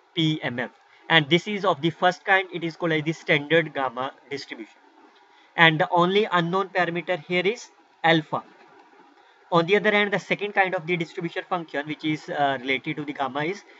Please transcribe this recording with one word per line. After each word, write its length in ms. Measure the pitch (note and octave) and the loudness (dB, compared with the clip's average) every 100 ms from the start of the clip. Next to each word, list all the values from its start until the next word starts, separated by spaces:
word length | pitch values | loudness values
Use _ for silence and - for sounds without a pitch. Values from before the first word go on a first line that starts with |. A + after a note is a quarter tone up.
| _ | _
P 280 | - D#3+ D#3 | 0 0 0
M 180 | D3 B2 | -4 -6
F. 120 | A#2 - _ _ - | -8 -10 _ _ 0
And 160 | E3 C#3+ | 2 4
this 200 | E3+ G#3 | 0 0
is 180 | G#3 F#3+ | -2 0
of 160 | D#3 | 0
the 80 | E3 | -2
first 340 | D#3 F3+ F3+ | 0 0 0
kind. 240 | - F#3+ F#3 | 2 0 0
It 100 | E3+ | -6
is 120 | E3 D#3 | -8 -4
called 140 | F3 | -2
as 120 | D#3 | -2
the 100 | D3+ | -2
standard 600 | D#3+ - D#3 C#3+ E3 D#3 | -6 0 0 2 0 0
gamma 380 | D3 C3 A#2 C3 - - | -2 -4 -4 -8 -10 -14
distribution. 460 | C#3 - B2+ G#2+ _ _ _ - _ _ _ _ - | -14 -12 -16 -16 _ _ _ -20 _ _ _ _ 4
And 220 | E3 D#3 | 4 6
the 100 | F3+ | 2
only 380 | F3 F3 G3 A3 | 4 4 2 2
unknown 380 | F3 E3+ F#3 F#3+ | 0 0 -2 -2
parameter 480 | F#3+ E3+ E3+ E3 F3+ D3+ | -2 -2 -2 -4 -6 -2
here 160 | F3+ | 0
is 280 | F3+ A#3+ - _ _ _ | 0 -2 -8 _ _ _
alpha. 400 | - E3 D#3 C3 - - - - - - - _ _ _ _ | 2 2 2 -6 -10 -18 -20 -20 -20 -20 -20 _ _ _ _
On 140 | F3 E3 | 0 4
the 100 | G3+ | 4
other 120 | G3+ | 4
hand, 240 | G#3 G#3 | 2 2
the 60 | G3 | -2
second 340 | - F3+ G#3 | -2 -4 -2
kind 220 | G#3 F#3+ F#3 | 0 0 0
of 100 | D#3 | -2
the 100 | F3+ | -2
distribution 500 | E3 - E3 - F3+ | -2 -6 -6 -6 -6
function 380 | F3+ D#3+ C#3 D3+ | -6 -4 -8 -6
which 180 | D3+ D#3 | -6 -4
is, 240 | D3+ - | -4 -4
uh, 300 | D3+ C#3+ C3 | -2 0 0
related 360 | B2+ C3 D#3+ D3+ | -2 -4 -4 -6
to 80 | D3 | -8
the 80 | |
gamma 300 | C#3 C3+ C3+ | -6 -6 -4
is 200 | D3+ G3+ - - | -4 -6 -12 -20